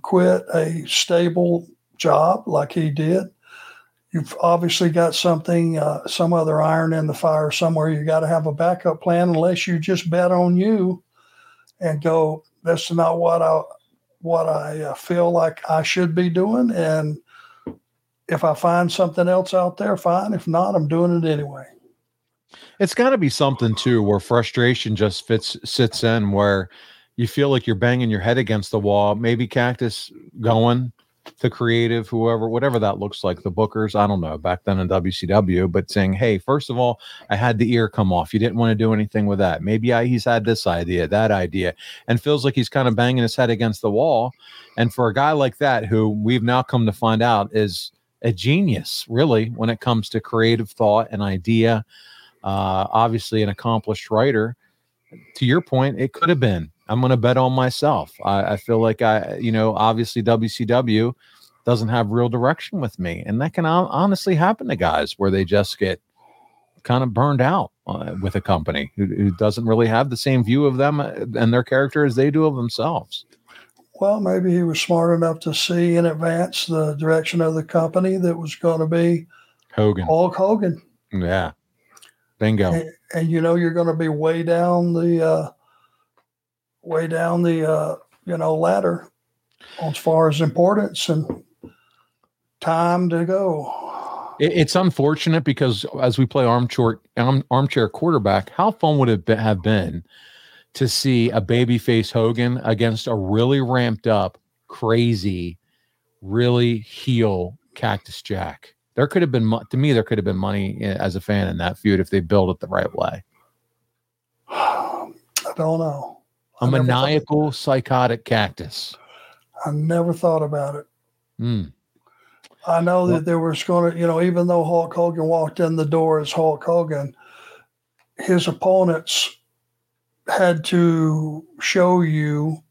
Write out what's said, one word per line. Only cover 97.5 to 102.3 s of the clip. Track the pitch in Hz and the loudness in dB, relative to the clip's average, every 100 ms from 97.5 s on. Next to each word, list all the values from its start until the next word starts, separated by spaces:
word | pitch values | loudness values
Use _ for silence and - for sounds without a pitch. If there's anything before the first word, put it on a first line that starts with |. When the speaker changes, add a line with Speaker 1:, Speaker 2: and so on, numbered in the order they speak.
Speaker 2:
armchair | 127 135 135 107 | 0 0 0 0
quarterback, | - 165 151 98 98 - | 0 0 2 2 0 -2
how | - 208 | -2 0
fun | 214 160 147 | 0 0 2
would | 123 | 2
it | 104 98 | 2 0
be, | 110 | 0
have | 110 95 | 0 0
been | 101 104 78 85 - - - - - - _ | 0 0 -2 -8 -12 -20 -20 -20 -20 -20 _
to | - 127 | -4 -2
see | - 135 123 117 | 0 0 2 2
a | 110 | 0
babyface | 98 120 123 120 - 113 104 | 0 0 2 2 2 0 0
Hogan | 117 113 | 0 0